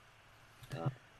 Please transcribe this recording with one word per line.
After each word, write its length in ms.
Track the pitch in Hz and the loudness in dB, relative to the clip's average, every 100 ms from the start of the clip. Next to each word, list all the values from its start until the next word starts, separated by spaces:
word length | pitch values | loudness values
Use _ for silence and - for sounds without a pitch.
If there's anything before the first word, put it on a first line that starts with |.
| - - - - - - - | -16 -16 -16 -16 -14 -10 0
that. 80 | - | 6
Uh, 80 | 135 - - - | 6 4 -2 -16